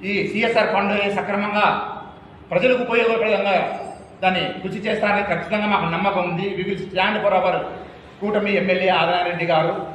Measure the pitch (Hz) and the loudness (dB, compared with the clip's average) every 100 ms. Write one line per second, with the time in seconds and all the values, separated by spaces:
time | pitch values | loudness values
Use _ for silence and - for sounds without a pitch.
0 | 185 202 165 202 233 233 208 185 202 208 | -2 -2 -2 0 2 2 2 2 0 0
1 | 202 196 185 202 208 208 196 - - - | 0 -2 -2 -2 0 2 2 2 -4 -10
2 | - - - - - 170 247 247 240 233 | -14 -18 -20 -20 -4 0 2 2 2 2
3 | 226 226 214 196 202 185 - - - - | 2 2 2 2 2 0 0 -6 -10 -14
4 | - - 185 180 147 - 190 202 214 208 | -18 -2 0 0 -2 -4 -8 -6 -4 0
5 | 208 208 202 165 - 214 208 196 165 170 | 0 0 0 -2 -2 -2 0 0 0 0
6 | 196 185 175 170 196 180 190 196 - 180 | 0 0 -2 -2 -4 -4 -4 -4 -4 0
7 | 196 214 202 185 180 175 - - - - | 0 2 2 2 2 0 -4 -10 -14 -18
8 | - - 208 208 208 196 190 185 185 175 | -20 -8 -2 0 2 0 2 2 4 4
9 | 170 180 175 170 170 160 165 190 - | 4 2 0 -2 2 2 2 -2 -6